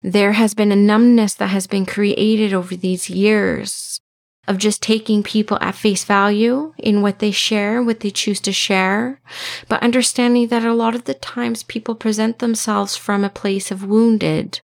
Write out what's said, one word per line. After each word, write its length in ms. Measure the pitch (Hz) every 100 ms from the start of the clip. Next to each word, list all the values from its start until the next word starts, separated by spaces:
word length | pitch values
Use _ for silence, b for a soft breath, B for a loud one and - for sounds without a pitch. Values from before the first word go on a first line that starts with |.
There 320 | 185 190 202
has 200 | 214 220
been 200 | 214 208
a 20 | 202
numbness 580 | 202 214 240 233 208 -
that 120 | 196
has 180 | 196 190
been 200 | 202 190
created 680 | - 208 - 214 220 214
over 220 | 190 180 180
these 340 | 185 180 -
years 880 | 185 202 214 190 165 202 - - - _ _ _ _ -
of 100 | 196
just 240 | 214 208
taking 400 | - 220 220 214
people 360 | 196 220 214 208
at 140 | - 190
face 280 | 214 196
value 720 | - 202 202 208 226 262 311 -
in 240 | 220 208
what 180 | 202 196
they 100 | 214
share, 520 | 196 - 214 202 226
what 180 | 240 226
they 100 | 208
choose 300 | 202 - 202
to 100 | -
share, 720 | 190 - 196 185 202 240 269 - B B B B
but 120 | 220
understanding 640 | 240 247 240 - 240 240 233
that 180 | 233 233
a 80 |
lot 220 | 233 226 240
of 80 |
the 100 | -
times 480 | - - - 240 226
people 300 | - 226 220
present 460 | 220 226 214 220 226
themselves 560 | 240 226 - 208 196 -
from 280 | - 202
a 60 | 202
place 400 | - 202 196 190
of 160 | 196 196
wounded 760 | 214 233 220 165 156 - -